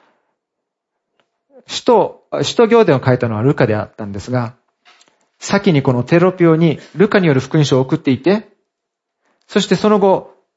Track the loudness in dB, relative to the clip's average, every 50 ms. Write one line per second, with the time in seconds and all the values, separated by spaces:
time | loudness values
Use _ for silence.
0 | _ _ _ _ _ _ _ _ _ _ _ _ _ _ _ _ _ _ _ _
1 | _ _ _ _ _ _ _ _ _ _ _ -20 _ -16 -16 -4 0 2 2 2
2 | 2 -2 -6 -14 _ _ -8 -6 -6 -2 0 2 2 4 4 4 4 4 2 2
3 | 2 0 0 0 -2 -4 -4 -2 -2 -2 0 0 0 0 0 -4 -6 -10 _ -14
4 | -14 -12 -12 -12 -10 -6 -6 -6 -6 -6 -10 _ _ _ _ _ _ _ _ _
5 | _ _ _ _ _ _ _ _ -6 -4 -4 0 0 0 0 2 0 0 -2 -2
6 | -2 0 2 2 2 2 2 2 2 2 2 2 2 0 0 -4 -10 -12 -2 -2
7 | 0 0 2 0 2 2 0 0 -2 -2 -2 -2 0 2 0 0 0 -2 -4 -4
8 | -2 -2 -2 0 0 -2 -2 -2 -4 _ _ _ _ _ _ _ _ _ _ _
9 | _ _ _ _ _ _ _ _ _ _ -4 -4 -2 -2 -2 0 0 0 2 2
10 | 2 2 0 0 -4 -10 _ _ _ _ _